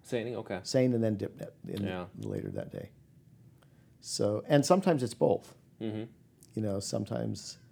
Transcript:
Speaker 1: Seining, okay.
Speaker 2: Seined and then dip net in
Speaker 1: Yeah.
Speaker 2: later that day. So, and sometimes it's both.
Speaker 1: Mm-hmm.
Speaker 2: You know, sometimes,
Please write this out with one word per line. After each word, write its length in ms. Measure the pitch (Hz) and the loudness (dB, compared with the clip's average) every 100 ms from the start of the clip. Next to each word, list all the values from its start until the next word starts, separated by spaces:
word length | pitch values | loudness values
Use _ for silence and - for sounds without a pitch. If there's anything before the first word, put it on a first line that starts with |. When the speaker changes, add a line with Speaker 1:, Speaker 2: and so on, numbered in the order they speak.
Speaker 1:
Seining, 320 | - 120 110 110 | -6 -4 -4 -6
okay. 220 | - 95 | -6 -8
Speaker 2:
Seined 320 | - 135 127 120 | 0 4 4 4
and 80 | |
then 140 | 113 101 | 2 0
dip 200 | 98 - | -4 -8
net 160 | - - - | -14 -12 -10
in 160 | 95 | -4
Speaker 1:
Yeah. 220 | 101 92 87 - | -4 -4 -8 -10
Speaker 2:
later 280 | - - 52 | -6 -6 -6
that 200 | 50 - | -6 -8
day. 180 | 50 - - - - - - - - - - - - | -10 -12 -16 -20 -20 -20 -20 -20 -20 -20 -20 -20 -20
So, 440 | - - 104 104 - | -10 -2 0 0 4
and 180 | 147 143 | 4 6
sometimes 380 | 180 190 156 | 6 6 2
it's 100 | 120 | 0
both. 400 | - - - - - _ - | 2 4 4 -2 -20 _ -8
Speaker 1:
Mm-hmm. 220 | 110 107 117 - - _ - - | -6 -6 -8 -14 -20 _ -10 -4
Speaker 2:
You 60 | |
know, 180 | 107 98 | -2 -2
sometimes, 800 | - 113 107 120 113 101 - - - | -2 -4 -2 -2 -4 -4 -10 -16 -20